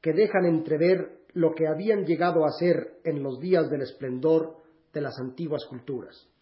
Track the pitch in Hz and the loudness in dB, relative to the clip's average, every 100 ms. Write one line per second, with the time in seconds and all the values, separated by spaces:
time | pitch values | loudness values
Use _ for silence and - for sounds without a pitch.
0 | 165 156 208 202 175 160 160 156 170 185 | 0 2 2 4 2 2 0 2 4 2
1 | - - _ - 165 160 160 156 208 202 | -2 -14 _ 0 0 2 -2 -2 0 0
2 | 165 160 175 170 151 - 175 170 - - | 0 2 2 2 2 2 0 0 -2 -8
3 | 165 151 139 127 170 180 151 143 127 - | -6 -4 -6 -6 2 2 2 -2 -6 -8
4 | 135 127 156 160 160 - _ _ _ 156 | -8 -2 2 2 2 -10 _ _ _ -8
5 | 143 127 127 127 165 147 - 123 - 127 | -6 -6 -10 -8 -6 -6 -6 -14 -10 -10
6 | - - _ _ | -10 -20 _ _